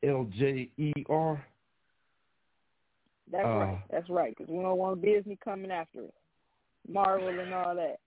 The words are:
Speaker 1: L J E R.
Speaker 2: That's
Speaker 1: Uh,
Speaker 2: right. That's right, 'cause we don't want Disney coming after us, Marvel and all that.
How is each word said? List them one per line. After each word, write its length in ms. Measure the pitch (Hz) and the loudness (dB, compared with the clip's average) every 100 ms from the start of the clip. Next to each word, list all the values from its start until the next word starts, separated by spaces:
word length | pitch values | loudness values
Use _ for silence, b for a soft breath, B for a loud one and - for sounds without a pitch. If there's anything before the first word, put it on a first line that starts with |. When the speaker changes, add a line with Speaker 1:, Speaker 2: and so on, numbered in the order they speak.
Speaker 1:
L 220 | 139 139 120 98 | 2 2 0 2
J 320 | 139 135 123 - | 2 2 -4 -2
E 160 | 151 147 - | -2 -2 0
R. 360 | 156 160 151 135 _ _ _ _ _ _ _ _ _ _ _ _ _ _ _ _ _ - | 2 2 -2 -6 _ _ _ _ _ _ _ _ _ _ _ _ _ _ _ _ _ -8
Speaker 2:
That's 140 | 180 196 | 0 2
Speaker 1:
Uh, 20 | 110 | 2
Speaker 2:
right. 200 | 98 95 98 | 2 -2 -4
That's 200 | 156 170 | -4 -2
right, 260 | 180 139 110 | 0 0 -2
'cause 100 | - | -6
we 140 | 165 | -4
don't 140 | 185 185 | 0 2
want 220 | 185 185 | 2 2
Disney 340 | 190 208 202 196 | 4 4 2 -10
coming 340 | - 196 190 | -8 -8 -6
after 340 | 180 165 - | -6 -8 -12
us, 80 | 104 - _ _ _ _ _ _ - | -14 -16 _ _ _ _ _ _ -4
Marvel 420 | 175 196 190 185 | 2 4 4 0
and 240 | 180 185 | -4 -4
all 200 | 185 175 175 | -2 -2 -2
that. 240 | 160 127 | -2 -6